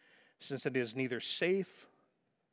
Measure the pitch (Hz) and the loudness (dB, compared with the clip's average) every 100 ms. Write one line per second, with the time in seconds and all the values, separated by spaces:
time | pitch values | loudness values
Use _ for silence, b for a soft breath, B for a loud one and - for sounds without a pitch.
0 | b b b b - 135 143 127 117 117 | b b b b -8 -4 0 0 0 0
1 | 131 120 - - 180 196 185 - - _ | -2 -2 -2 0 2 2 0 -8 -20 _
2 | _ _ _ _ _ | _ _ _ _ _